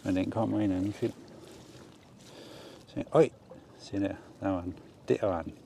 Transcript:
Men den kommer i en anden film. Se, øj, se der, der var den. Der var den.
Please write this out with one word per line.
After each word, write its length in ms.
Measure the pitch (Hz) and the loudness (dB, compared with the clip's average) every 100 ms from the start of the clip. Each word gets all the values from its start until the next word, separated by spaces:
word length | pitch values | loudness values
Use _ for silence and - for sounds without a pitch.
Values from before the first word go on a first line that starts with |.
Men 120 | - 95 | 2 2
den 160 | 87 | 2
kommer 280 | 110 107 107 | 0 2 2
i 40 | |
en 80 | 104 | 2
anden 220 | 92 98 | 2 0
film. 200 | 101 117 - - - - - - - - - - - - - - - - - - | 0 -2 -2 -18 -20 -18 -18 -18 -18 -20 -20 -20 -20 -20 -18 -16 -16 -16 -18 -12
Se, 180 | - 135 | -8 2
øj, 180 | 151 156 - - - - - | 6 6 4 -18 -20 -18 -20
se 200 | - 98 | -6 0
der, 160 | 98 92 - - | 0 -2 -10 -4
der 100 | 98 | 0
var 120 | 92 | 0
den. 140 | 87 87 - - - | -2 -8 -14 -20 0
Der 180 | 127 104 | 2 4
var 160 | 87 | 2
den. 120 | 78 - | -2 -10